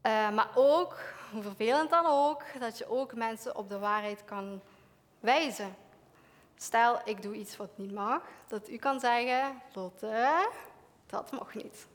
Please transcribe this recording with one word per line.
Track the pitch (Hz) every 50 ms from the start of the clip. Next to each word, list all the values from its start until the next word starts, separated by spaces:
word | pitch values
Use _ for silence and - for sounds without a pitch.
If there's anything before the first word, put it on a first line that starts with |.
Eh, | - 226 220 214 214 208
maar | 208 220 - - -
ook, | 247 262 285 294 339 359 359 - - - - - - - -
hoe | 208 220
vervelend | 202 208 196 - 220 226 262 302 320 302
dan | 330 339 339
ook, | 330 285 285 285 294 302 285 - - - 262
dat | 247 226 226
je | - 226 -
ook | 226 254 269 262 -
mensen | 233 226 226 226 214 - 254 -
op | - 208 196
de | 202 196
waarheid | 202 208 208 214 208 208 208 208 -
kan | - 208 202 196 196 196 196 - - - - _ _ _ _ _ _ _ _
wijzen. | - 214 262 311 320 269 196 - 208 190 185 - - - - - - _ _ - - - - - - _ _
Stel, | _ - - - 226 233 240 240 - -
ik | 208 220 190
doe | 196 202 214
iets | 214 208 - -
wat | - 214 185 -
niet | - 196 196 196
mag, | 208 202 220 262 339 - - - - -
dat | - - 208 208 -
u | -
kan | 233 - 277 269 262
zeggen: | 254 240 240 240 240 254 247 262 269 277 269 240 - - -
"Lotte, | 196 185 180 185 - - 220 220 226 240 277 311 339 392 466 - - - - - - - _ _ _ _
dat | - - - - -
mag | - - - - -
niet." | 220 - - - - - -